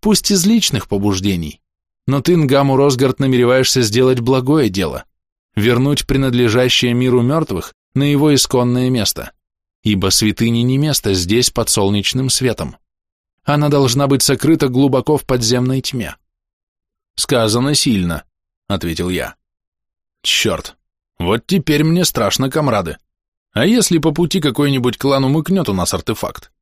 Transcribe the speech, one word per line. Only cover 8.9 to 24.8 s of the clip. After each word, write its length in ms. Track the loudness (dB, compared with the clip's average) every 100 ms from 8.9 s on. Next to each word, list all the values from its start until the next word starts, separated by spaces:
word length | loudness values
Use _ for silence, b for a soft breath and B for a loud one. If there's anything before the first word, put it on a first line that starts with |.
место, 420 | 0 -2 -6 -12 _ _ _ _ _ -2
ибо 240 | 0 0
святыне 540 | 0 0 0 0 0
не 140 | 0 0
место 360 | 0 -2 -2
здесь 360 | -2 0 0 0
под 180 | -2 -2
солнечным 600 | 0 0 0 -2 -4 -2
светом. 480 | -2 -2 -4 -8 -12 _ _ _ _ _ _
Она 240 | -2 0 2
должна 400 | 2 2 2 2
быть 160 | 2
сокрыта 440 | 2 0 2 2 2
глубоко 480 | 2 2 2 0 -2
в 80 |
подземной 560 | 0 -2 0 0 0 -2
тьме. 360 | -4 -8 -8 -12 _ _ _ _ _ _ _ _ _
"Сказано 580 | -10 -2 0 2 0 0 0
сильно", 480 | 2 0 0 -4 -10 _ _ _ _
ответил 440 | -6 -4 -6 -4
я. 260 | -4 -6 -12 _ _ _ _ _ _ _ _
"Черт, 540 | -4 -2 0 -4 -8 -20 _ _ _ _
вот 260 | -2 -2 0
теперь 380 | -2 0 0
мне 200 | 2 2
страшно, 460 | 0 0 -2 -2 -2
комрады. 480 | 0 0 -2 -4 -10 _ _ _ _ _
А 120 | -2
если 340 | 2 2 2 2
по 120 | 0
пути 300 | 0 -2 -2
какой-нибудь 580 | -2 0 0 0